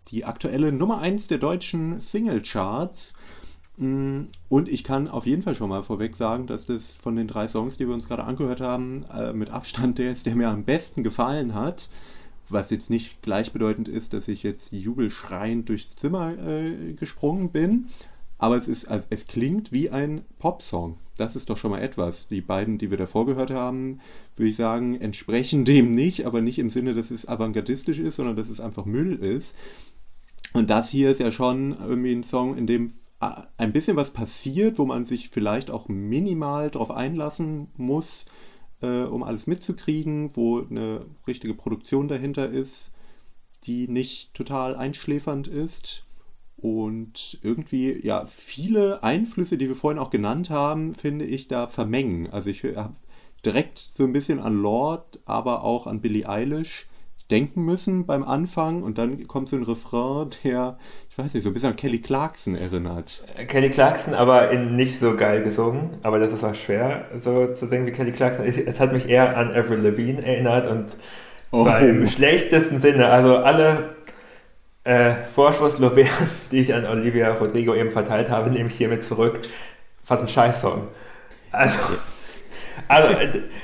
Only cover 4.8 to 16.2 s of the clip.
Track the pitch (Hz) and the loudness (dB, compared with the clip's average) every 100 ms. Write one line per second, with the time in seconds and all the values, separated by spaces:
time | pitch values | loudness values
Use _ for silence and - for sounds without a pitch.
4.8 | - 135 156 120 123 156 185 131 104 98 | -2 -4 -2 -4 -2 -2 -2 -4 -4 -4
5.8 | 101 104 110 - 113 120 127 110 - 117 | -4 -6 -6 -4 -4 -4 -6 -10 -6 -8
6.8 | - - 123 113 110 110 110 113 120 135 | -8 -10 -6 -4 -4 -4 -4 -4 -4 -4
7.8 | 123 120 113 120 117 127 135 123 127 123 | -4 -4 -6 -8 -6 -4 -4 -4 -4 -4
8.8 | 127 135 151 113 117 110 104 113 - 117 | -6 -10 -12 -8 -6 -6 -6 -8 -10 -2
9.8 | 123 120 127 123 117 120 117 104 104 160 | -2 0 -4 -4 -2 0 0 -2 0 -2
10.8 | - - 110 - 123 151 123 107 143 180 | -2 -4 -4 -2 -2 -2 -4 -4 -6 -6
11.8 | - - - - - - - 101 92 110 | -12 -14 -16 -16 -16 -18 -6 -4 -2 -4
12.8 | - 117 113 - 110 101 113 110 110 107 | -2 -4 -4 -10 -4 -2 -2 -2 -2 -2
13.8 | 107 110 110 101 101 98 107 98 - 101 | -4 -6 -4 -6 -4 -4 -4 -6 -10 -8
14.8 | 104 127 127 - - 92 110 117 117 107 | -4 0 -2 -2 -10 -6 -4 -4 -2 -6
15.8 | - - 147 185 | -6 -6 -2 -2